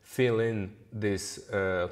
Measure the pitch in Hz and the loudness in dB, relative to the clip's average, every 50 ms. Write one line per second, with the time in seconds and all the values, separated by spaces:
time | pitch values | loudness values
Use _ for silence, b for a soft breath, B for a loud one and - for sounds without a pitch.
0 | _ - - - 127 123 113 110 117 117 113 107 98 92 104 - - - - 110 | _ -10 0 2 4 4 4 2 2 0 0 -2 -4 -6 -8 -14 -20 -14 -8 -2
1 | 104 104 101 92 - - - - - - - 101 98 95 92 90 87 87 | 0 0 0 0 -4 -8 -10 -12 -12 -4 -2 0 0 2 2 0 0 -2